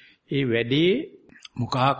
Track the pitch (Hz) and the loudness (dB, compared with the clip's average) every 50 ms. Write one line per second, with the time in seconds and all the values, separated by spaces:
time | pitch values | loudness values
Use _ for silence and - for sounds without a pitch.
0 | - - _ _ _ - 156 139 139 123 113 117 117 120 139 147 165 180 202 269 | -20 -20 _ _ _ -6 -4 -2 0 0 0 0 0 0 2 2 2 2 2 0
1 | - - - - _ - - - - - - - 120 - - - 127 139 135 - | -2 -8 -14 -20 _ -20 -20 -20 -20 -18 -8 -8 -6 -4 0 2 2 2 2 0